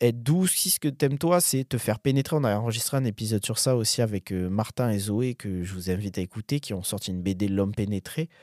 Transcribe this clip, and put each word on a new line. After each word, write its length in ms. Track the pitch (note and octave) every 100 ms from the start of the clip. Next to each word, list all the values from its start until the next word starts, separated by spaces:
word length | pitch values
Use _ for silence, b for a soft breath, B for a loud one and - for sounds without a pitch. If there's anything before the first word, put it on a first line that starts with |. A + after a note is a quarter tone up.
être 220 | A#2+ A#2+
douce, 280 | A#2 F3 F#3
si 180 | - F#3+
ce 100 | -
que 80 | D3+
t'aimes, 300 | C3+ C#3 C#3+
toi, 240 | E3+ F3+
c'est 220 | - C3
te 140 | C3 A#2+
faire 220 | - G#2+
pénétrer, 360 | C3+ C#3 C3+ D#3
on 80 |
a 120 | B2+ G#2
enregistré 400 | A#2 A2+ - C3+
un 100 | B2
épisode 380 | G2+ A2 G#2+
sur 140 | - A2
ça 180 | C3 B2
aussi 260 | G#2+ -
avec, 300 | A2+ G2+ -
euh, 180 | F#2+ F2+
Martin 420 | G2+ G#2+ - B2
et 80 | G2+
Zoé, 360 | G2+ G#2 B2+ A#2+
que 280 | G2+ F#2
je 100 | F2+
vous 160 | F#2 F#2
invite 280 | F#2 G#2 F#2+
à 20 |
écouter, 380 | F2+ G#2+ - C#3+
qui 140 | -
ont 100 | F#2+
sorti 280 | - G2+ -
une 100 | F2+
B 80 | F2+
D 180 | F#2 G2+
L'homme 280 | G2 G2 G2+
pénétré. 540 | G2+ G2+ - - E3 b